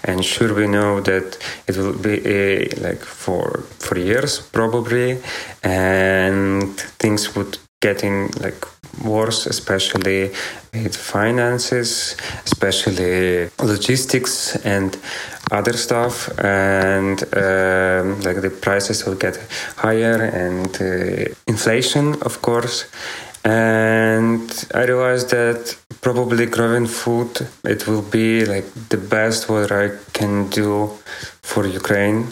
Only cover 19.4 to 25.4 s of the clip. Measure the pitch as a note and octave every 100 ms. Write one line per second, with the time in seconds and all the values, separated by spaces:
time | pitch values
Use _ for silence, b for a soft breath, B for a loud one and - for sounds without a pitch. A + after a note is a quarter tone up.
19.4 | - B B - A2 A2 A#2 A2+ A2+ F2+
20.4 | F2+ F2+ F#2 - F#2 F2+ F#2 F#2+ G#2 -
21.4 | - G#2+ - A#2 B2+ D3 D3 D3 - -
22.4 | - A#2+ A#2+ - - B B B B B
23.4 | A2 A2 A2+ A2 A2 A2+ A2 A2 A2+ A#2
24.4 | A#2 - - - B2 B2+ B2+ B2+ B2 A#2+